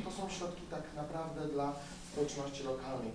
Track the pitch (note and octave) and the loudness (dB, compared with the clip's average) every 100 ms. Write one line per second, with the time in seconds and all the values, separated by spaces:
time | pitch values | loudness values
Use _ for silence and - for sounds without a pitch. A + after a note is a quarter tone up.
0 | G3 F#3+ F#3 F3+ F3 F3 - D#3 D3+ D3+ | -2 -2 -2 0 -2 -2 -4 -4 -4 -2
1 | D3+ E3 D#3 D3+ D3+ C#3+ C#3+ D3 - - | -2 0 0 0 2 4 4 2 -4 -8
2 | - D3 C#3+ C#3+ C#3 C#3 C3+ C3 C3+ C3 | -2 2 4 4 -2 0 0 0 0 0
3 | A2+ | 0